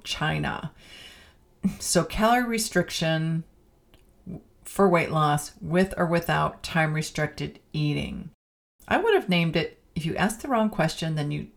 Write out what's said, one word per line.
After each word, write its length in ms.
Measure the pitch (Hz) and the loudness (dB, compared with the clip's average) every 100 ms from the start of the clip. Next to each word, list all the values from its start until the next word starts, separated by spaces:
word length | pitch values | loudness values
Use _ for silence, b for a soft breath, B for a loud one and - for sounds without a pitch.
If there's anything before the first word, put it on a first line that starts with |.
China. 720 | - - 156 151 147 - 156 - B B B B B B _ _ 190 - | -8 -4 -2 -2 -4 -6 -10 -14 B B B B B B _ _ -4 -4
So 240 | - 175 | 0 0
calorie 420 | - - 220 247 | 0 2 4 4
restriction 1000 | 240 226 - 180 170 - 160 160 160 165 - _ _ _ _ - _ _ - - - _ | 2 -2 0 0 0 -2 0 0 0 -2 -4 _ _ _ _ -20 _ _ -14 -14 -16 _
for 240 | - - 196 | -4 2 4
weight 240 | 170 - | 4 2
loss 400 | 156 151 147 - - | 2 2 2 -2 -12
with 340 | 156 175 190 - | -2 2 2 0
or 80 | |
without 580 | 165 170 165 156 151 - | 0 0 0 0 0 -4
time 300 | - 165 156 | -2 0 2
restricted 680 | 156 - - 151 - 147 - _ | 0 -4 -2 -4 -4 -10 -10 _
eating. 580 | 156 147 143 - - - _ _ _ _ _ - | -2 0 0 -4 -8 -12 _ _ _ _ _ -2
I 100 | 285 | 2
would 160 | 440 | 4
have 140 | 392 - | 4 4
named 260 | 175 165 | 2 2
it, 260 | 165 156 - _ | 0 -2 -6 _
"If 100 | 170 | -6
you 120 | 156 - | -4 0
ask 240 | 196 220 | 0 -2
the 80 | 285 | -2
wrong 200 | 233 214 | 0 0
question, 460 | 202 160 - 160 | 0 -2 0 -4
then 160 | 151 147 | -2 -2
you 160 | 147 - | -4 -8